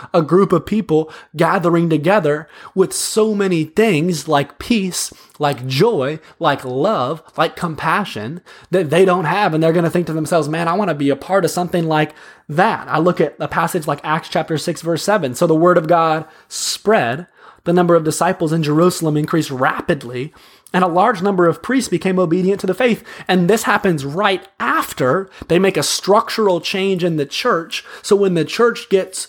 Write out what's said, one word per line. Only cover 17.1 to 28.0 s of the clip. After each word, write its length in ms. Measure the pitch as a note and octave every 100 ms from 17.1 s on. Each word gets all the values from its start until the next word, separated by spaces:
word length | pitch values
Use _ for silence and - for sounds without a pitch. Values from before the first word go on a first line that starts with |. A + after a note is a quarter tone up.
| C3+ F3+ _ - -
The 80 | -
number 240 | F3 F3 E3+
of 80 |
disciples 480 | D#3 D3+ F3 F#3 E3
in 100 | E3
Jerusalem 540 | D3 D3+ F3+ F3 D#3+ D3+
increased 340 | D3+ E3+ -
rapidly, 840 | C3 C#3 - - D#3 A#2+ B2 C#3+ - - - _
and 120 | F3+
a 40 | F#3
large 320 | E3+ G#3 G#3
number 280 | G3 F#3+ E3+
of 140 | E3
priests 260 | - C4 -
became 280 | F3+ F#3 F#3
obedient 440 | F3+ F3 F#3 G3
to 60 | G3
the 60 |
faith." 280 | - B3+ A3 - - -
And 240 | F#3 F3
this 140 | A3
happens 400 | - G#3+ G3 D#3+
right 420 | C#3 D#3 G#3 F#3+ - _
after 680 | A#3 D#4 - - B2+ D#3+ G3 - -
they 100 | E3
make 180 | F#3+ F#3
a 60 |
structural 800 | C#3+ - - G3+ G#3+ - G#3 F3
change 420 | - G3 G3 F#3+
in 140 | F3 D#3+
the 100 | C#3
church. 580 | - B3 F#3 E3 - - -